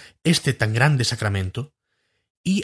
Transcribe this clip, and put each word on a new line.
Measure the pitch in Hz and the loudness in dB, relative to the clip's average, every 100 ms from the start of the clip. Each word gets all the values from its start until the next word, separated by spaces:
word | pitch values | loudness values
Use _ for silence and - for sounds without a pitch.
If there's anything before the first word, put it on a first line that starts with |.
| - _ | -20 _
este | 170 170 147 | 0 0 0
tan | - 107 | 0 0
grande | 110 143 135 | 2 2 2
sacramento | 117 117 107 98 92 120 139 _ _ _ _ _ _ _ | 0 -2 -2 -2 -2 -6 -10 _ _ _ _ _ _ _
y | 180 196 | -2 -2